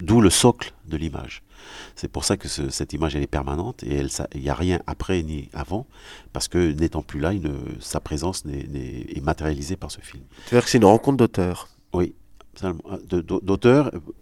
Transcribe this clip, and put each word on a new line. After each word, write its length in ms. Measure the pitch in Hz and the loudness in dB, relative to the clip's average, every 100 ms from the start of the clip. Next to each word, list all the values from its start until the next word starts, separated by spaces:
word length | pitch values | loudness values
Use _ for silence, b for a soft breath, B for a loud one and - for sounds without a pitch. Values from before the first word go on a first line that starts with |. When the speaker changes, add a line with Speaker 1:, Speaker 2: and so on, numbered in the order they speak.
Speaker 1:
d'où 200 | 85 117 | 4 6
le 80 | 95 | 8
socle 440 | - - - - - - | 8 4 4 -6 -16 -10
de 120 | 76 | -6
l'image. 460 | 80 - - - _ B B B B - | -6 -8 -12 -16 _ B B B B -12
C'est 120 | - | -8
pour 140 | 71 | -4
ça 140 | - 98 | -2 -2
que 100 | 71 | -2
ce, 220 | - 67 | -6 -6
cette 240 | - 73 | -6 -6
image, 220 | 73 80 73 | -2 -2 -2
elle 80 | |
est 40 | 69 | -2
permanente, 560 | 73 69 73 110 - | -4 -2 -4 -6 -8
et 120 | - 71 | -4 -4
elle, 160 | 69 | -2
ça, 160 | - - 71 | -6 -8 -6
il 60 | |
n'y 80 | 69 | -4
a 40 | |
rien 260 | 69 90 82 - | 0 0 0 -4
après 380 | - - 92 | -8 -2 -2
ni 260 | 78 76 71 | -2 -8 -8
avant, 340 | 76 71 101 135 B B B B | -10 -6 -8 -8 B B B B
parce 140 | - - | -8 -2
que 240 | 87 85 | 2 2
n'étant 280 | 73 82 73 | 2 -2 -2
plus 180 | - 73 | -6 -4
là, 140 | 80 | -2
il 80 | 101 | -2
ne, 140 | 76 67 64 62 | -4 -6 -8 -12
sa 200 | - - | -8 -8
présence 460 | - 147 113 - - | -6 -4 -4 -4 -8
n'est, 220 | 139 - | -8 -8
n'est, 380 | - - 60 - 78 | -8 -8 -10 -10 -6
est 80 | |
matérialisée 540 | 71 - 78 71 71 92 | -4 -2 -2 -4 -6 -8
par 140 | 73 | -8
ce 100 | - | -14
film. 220 | - 65 - B B | -16 -20 -20 B B
Speaker 2:
C'est-à-dire 200 | 120 - | 2 4
que 40 | |
c'est 80 | 123 | 8
une 80 | 98 | 8
rencontre 320 | 113 143 131 | 8 6 4
d'auteurs. 520 | 113 - 90 87 - _ _ | 4 4 -2 -2 -10 _ _
Speaker 1:
Oui, 200 | 90 87 - - - - - | -2 -2 -4 -20 -20 -20 -8
ça, 180 | 92 82 - 95 - | -6 -6 -10 -14 -4
de, 120 | 90 | -4
de, 180 | 82 95 | -2 -4
d'auteurs 500 | 95 98 120 139 135 87 - - | 0 4 6 6 4 -4 -12 2